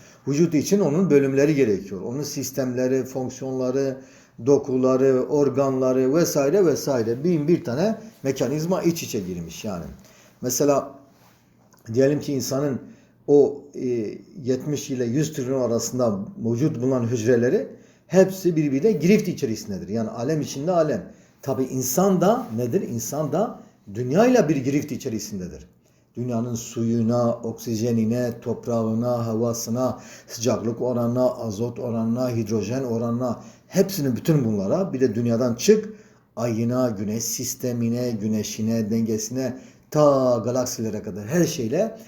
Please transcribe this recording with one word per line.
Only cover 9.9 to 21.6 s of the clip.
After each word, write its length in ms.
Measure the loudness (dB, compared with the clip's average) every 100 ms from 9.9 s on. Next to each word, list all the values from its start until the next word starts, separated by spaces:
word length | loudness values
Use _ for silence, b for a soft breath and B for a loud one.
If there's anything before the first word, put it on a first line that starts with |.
| -14 B B B B
Mesela 520 | -4 0 2 2 0 -16 -20 b b b b _ _ _ -4
diyelim 260 | 2 4 2
ki 120 | -2
insanın 480 | -4 -2 -2 -2 -4 B B B B 4
o, 360 | 6 6 2 -12
e, 120 | -6 -4 -2 -4 -8 -16 -8
yetmiş 480 | -2 -2 -2 -6 -4
ile 140 | -4
yüz 280 | 0 0 -2
trilyon 280 | -4 -4 -2
arasında 580 | 0 0 -2 0 0 0 -6 -6
mevcut 440 | -2 0 0 0
bulunan 260 | -2 0 0
hücreleri 600 | 0 4 4 4 0 -2 B B B B
hepsi 500 | 6 6 4 0 2
birbiriyle 360 | 2 2 2
girift 360 | 2 4 4 4
içerisindedir. 600 | -2 -4 -4 -6 -10 -4
Yani 220 | -4 -4
alem 300 | -4 -2 -2
içinde 320 | -4 -4 0
alem. 400 | 2 2 0 -6 B B B
Tabi 200 | -6 -2